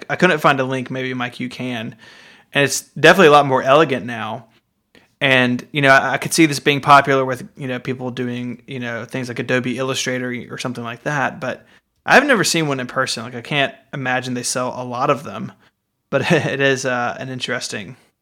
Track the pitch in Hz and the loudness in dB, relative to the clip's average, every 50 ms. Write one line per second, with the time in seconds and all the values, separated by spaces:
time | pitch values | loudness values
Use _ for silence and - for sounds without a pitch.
0 | - - 143 - 180 185 165 151 - 160 143 131 131 127 131 131 123 - 131 131 | -8 -8 -2 2 2 2 2 4 4 4 4 4 0 -2 -4 -4 -6 -6 -6 -6
1 | 131 127 127 127 120 117 - - 127 123 - - 127 127 120 113 110 117 - - | -6 -6 -6 -6 -6 -8 -8 -8 -10 -10 -10 -8 -8 -8 -8 -8 -8 -10 -12 -16
2 | - - - - - - - - _ _ - 143 143 135 - - - _ _ 147 | -20 -20 -20 -20 -20 -20 -20 -20 _ _ 0 0 2 2 0 -4 -8 _ _ 4
3 | 143 160 - 185 185 147 147 147 143 139 131 127 - 135 135 151 165 135 131 117 | 6 6 8 8 8 8 8 8 6 6 2 0 4 4 6 6 6 4 0 -4
4 | 92 123 120 113 107 110 113 113 113 _ _ _ _ _ _ _ _ _ _ _ | -6 -6 -8 -8 -8 -8 -8 -10 -12 _ _ _ _ _ _ _ _ _ _ _
5 | _ _ _ _ 147 135 131 127 127 123 123 123 - - - 147 139 139 135 135 | _ _ _ _ 0 2 4 4 4 2 0 -2 -4 -6 -4 2 4 6 6 6
6 | - 135 131 139 - - - - 165 151 143 131 - 147 143 139 - 147 143 139 | 6 2 0 -4 -4 -2 2 4 4 4 2 0 0 0 0 2 4 6 8 8
7 | 139 143 139 135 131 131 127 123 196 - - - 143 127 127 123 123 139 123 - | 8 6 2 2 0 0 -4 -6 -8 -12 -16 -12 -10 -8 -8 -8 -6 -6 -8 -6
8 | 127 127 120 127 127 120 120 123 123 123 117 - _ - 135 127 123 120 117 113 | -8 -8 -6 -6 -6 -6 -6 -6 -8 -10 -10 -12 _ -14 -12 -10 -8 -8 -8 -8
9 | 117 - - 131 127 120 117 131 123 120 131 127 120 127 120 127 135 131 131 - | -8 -8 -8 -8 -8 -6 -6 -8 -4 -2 -2 -2 -2 -2 -4 -4 -4 -4 -4 -4
10 | - 135 127 127 127 123 120 120 - - 120 120 - 127 120 120 117 117 120 117 | -4 -4 -4 -4 -4 -6 -8 -8 -10 -12 -12 -8 -8 -8 -8 -8 -8 -10 -12 -8
11 | - 147 147 143 127 110 98 - 135 127 - - - _ _ _ _ _ _ _ | -6 -4 -2 -2 -2 -2 -4 -6 -8 -8 -8 -8 -12 _ _ _ _ _ _ _
12 | _ - 170 233 285 294 262 202 160 - - 170 160 147 139 131 123 123 - 131 | _ 2 4 4 4 2 0 2 0 0 0 0 -2 -2 -2 -4 -6 -6 -4 -4
13 | 131 123 - 123 113 120 123 120 - - 156 143 139 - - - _ _ - 139 | -4 -4 -4 -8 -10 -12 -12 -14 -10 -4 -2 0 0 -2 -4 -8 _ _ -10 -8
14 | 131 127 127 127 123 131 123 123 120 - - 131 123 123 113 123 127 123 123 120 | -4 -2 -2 -2 -4 -4 -6 -6 -4 -4 -4 -4 -4 -4 -6 -8 -10 -8 -6 -2
15 | 135 147 143 135 160 107 95 117 131 - - _ _ _ _ _ _ _ _ _ | 0 0 0 -2 -4 -8 -12 -10 -12 -12 -14 _ _ _ _ _ _ _ _ _
16 | _ _ 143 135 120 - 170 143 113 120 127 135 139 139 135 127 135 131 127 123 | _ _ -2 -2 0 2 2 2 2 0 -2 0 2 2 2 0 -2 -2 -4 -2
17 | 120 113 - - 123 131 131 123 - - 123 120 - - - 113 101 85 127 - | -4 -4 -6 -8 -10 -10 -10 -8 -8 -6 -6 -6 -6 -8 -10 -10 -12 -14 -16 -20
18 | _ _ _ _ | _ _ _ _